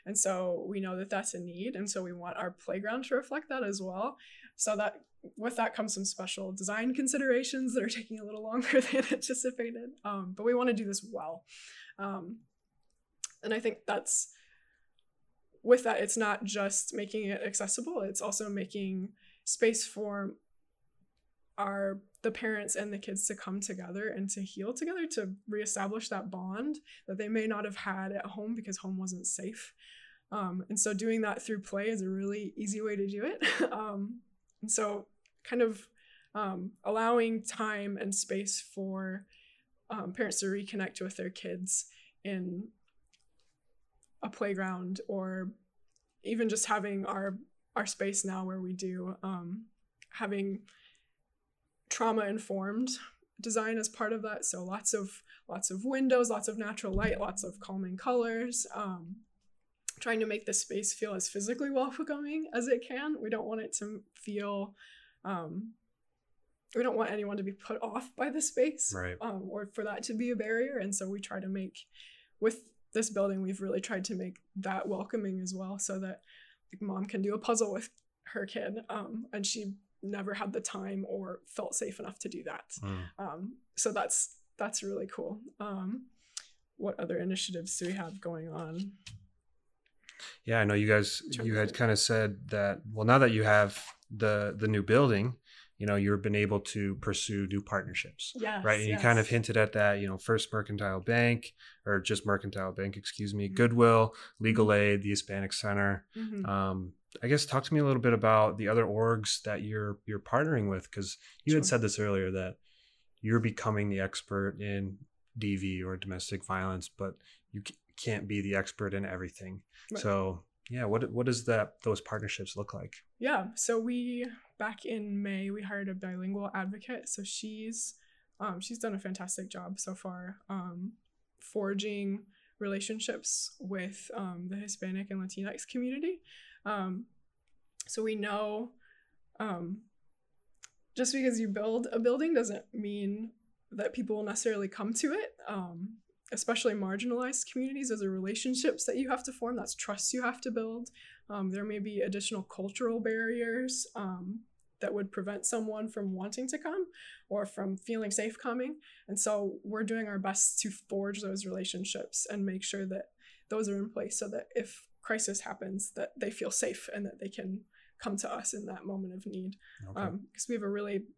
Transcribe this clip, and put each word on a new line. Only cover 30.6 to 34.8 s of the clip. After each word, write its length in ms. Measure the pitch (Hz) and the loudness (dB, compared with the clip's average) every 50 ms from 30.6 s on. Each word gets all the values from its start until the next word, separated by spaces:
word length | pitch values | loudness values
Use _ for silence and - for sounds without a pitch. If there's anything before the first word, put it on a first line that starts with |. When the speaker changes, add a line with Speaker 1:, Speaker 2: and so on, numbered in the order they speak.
| 185 - | -4 -2
Speaker 1:
and 100 | 214 - | 0 2
so 140 | - 214 208 | 2 2 2
doing 280 | 185 220 226 220 226 | 2 2 2 2 2
that 200 | 220 208 - - - | 2 0 -2 -4 -4
through 180 | - 220 202 | -4 -4 -4
play 280 | 190 - - 196 202 220 | -4 -4 -4 -2 0 0
is 120 | 226 202 | -2 -2
a 80 | 190 185 | -2 -2
really 440 | 190 190 196 196 202 208 208 185 - | -2 -2 -2 -2 -2 -4 -6 -6 -6
easy 240 | - 214 196 202 214 | -4 -4 -2 -2 -2
way 140 | 220 214 208 | -2 -2 0
to 120 | 196 196 | 0 0
do 160 | 196 196 202 220 | 0 -2 -2 -2
it. 200 | 302 427 - 320 - - - | -2 -2 0 2 2 2 2
<laughs> 100 | 240 233 | 2 0
Um, 500 | - 208 214 214 202 196 202 214 240 - - _ _ _ _ _ _ _ | 0 -2 -4 -4 -4 -4 -4 -6 -6 -10 -16 _ _ _ _ _ _ _
and 100 | - 214 | -2 0
so 340 | - - | 0 2